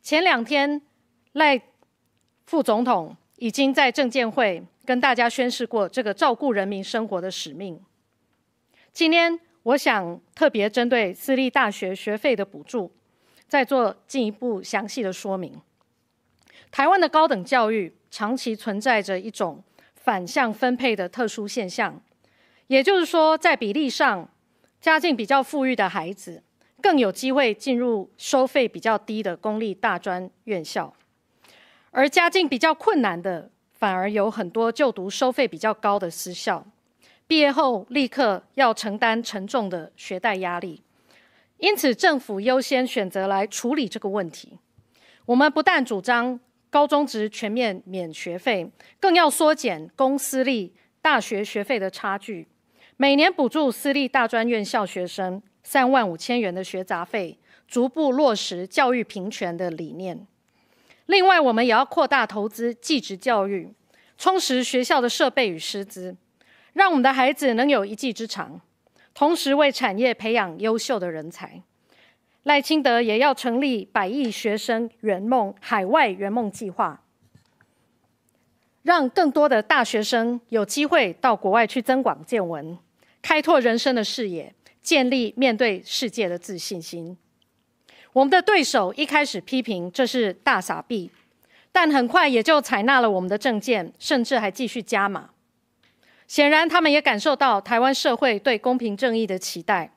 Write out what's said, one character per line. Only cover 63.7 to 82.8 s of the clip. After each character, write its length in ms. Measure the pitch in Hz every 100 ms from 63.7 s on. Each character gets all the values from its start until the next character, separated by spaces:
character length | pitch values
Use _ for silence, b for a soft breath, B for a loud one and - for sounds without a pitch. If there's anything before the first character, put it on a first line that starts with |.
| - _ b b b
充 220 | - 381
实 240 | - 254
学 200 | 247 247
校 160 | 247 302
的 80 | 240
设 200 | - 285
备 200 | - 226
与 100 | 160
师 260 | - 202
资， 320 | 196 185 180 185 _ _ b b b
让 140 | 302 392
我 60 |
们 80 | 302
的 100 | 254
孩 200 | 262 262
子 220 | 302 277
能 140 | 226 285
有 160 | 254
一 120 | 202 214
技 160 | 262
之 160 | 214 226
长， 320 | 208 - 170 _ _ _ b b
同 220 | - 294
时 180 | 339 277
为 200 | 277 285
产 260 | - 247 196
业 160 | 247
培 200 | 226 220
养 220 | 233 190 165
优 180 | 220 226
秀 220 | - 233
的 100 | 175
人 180 | 160 156
才。 320 | - 185 175 _ _ b b b b b b
赖 140 | 285 285
清 240 | 269 311
德 200 | 262 233
也 160 | 233 220
要 160 | 285
成 260 | 262 254 233
立 240 | 285 226
百 240 | 190 - 190
亿 220 | 269 247
学 260 | 196 214 208
生 320 | - 226 233 _
圆 220 | 214 185
梦， 320 | 214 262 196 -
海 240 | - 220
外 240 | 185 302 247
圆 240 | 190 196
梦 180 | 233 214
计 200 | - 208
划， 320 | 180 185 143 _ _ _ _ _ _ _ _ _ _ _ _ _ _ _ _ _ _
让 240 | 294 349 262
更 200 | - 320
多 160 | 294 294
的 160 | 226
大 220 | 214 277
学 180 | 226 214
生 380 | 214 240 233 240 _
有 160 | 226
机 220 | 202 285 294
会 260 | 339 208 165
到 160 | 262 214
国 140 | 196
外 160 | 220 220
去 160 | 262
增 200 | 240 262
广 220 | 240 143
见 240 | 156 226 180
闻， 300 | 156 160 175